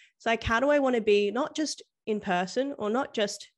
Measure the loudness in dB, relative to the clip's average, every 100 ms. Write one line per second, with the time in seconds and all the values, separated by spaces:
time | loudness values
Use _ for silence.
0 | -20 _ -2 -2 0 2 4 4 4 2
1 | 4 4 4 0 -2 -4 -6 -6 -16 _
2 | -6 -4 0 -2 0 -2 -4 -4 -2 -2
3 | -2 -2 -2 -4 -16